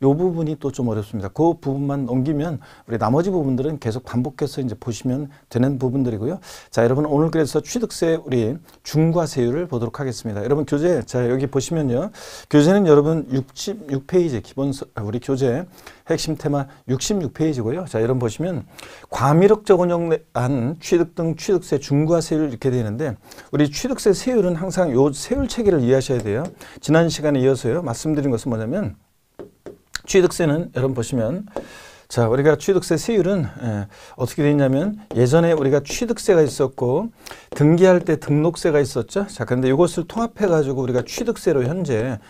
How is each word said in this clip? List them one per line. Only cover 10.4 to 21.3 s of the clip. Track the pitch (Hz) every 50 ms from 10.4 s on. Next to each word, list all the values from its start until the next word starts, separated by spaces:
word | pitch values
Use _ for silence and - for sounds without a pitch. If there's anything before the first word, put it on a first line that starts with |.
| 104
여러분 | 120 143 151 147
교재, | - 147 143 156 180 175 135 107
자, | - - 123 123 120
여기 | 127 131 139
보시면요. | 131 - 139 123 - 170 160 151 127 120 127 170 214 - - - - - - - -
교재는 | - 147 147 170 190 208 202
여러분 | 165 147 147 143 156 165 160 143 -
육십육 | 127 135 127 - - - - 208 196 214 160 143 139 135 135
페이지 | - 185 185 175 165 127 104
기본 | - - - 135 139 143 135
서-, | - - - -
아, | - 104
우리 | 101 107 120
교재 | - - 135 127 139 123 117 147 185 - - - - - - _ _ -
핵심 | 165 151 - - 156
테마 | - - 151 143 143 135 135 - _ _
육십육 | - 131 127 - - 208 196 165 123 -
페이지고요. | - 156 160 147 123 107 110 135 180 185
자, | - - 110
여러분 | 113 117 131 127
보시면 | 123 113 107 - 156 185 175 135 - - - - - - - - - -
과미력 | - - 123 139 151 165 190 202 214 214 -
적용한 | - 196 175 180 175 175 170 170 165 160 160 - _ - 120 120 127 143 127 113 131 165 160
취득 | - - 190 170 170 170 -
등 | - 165 165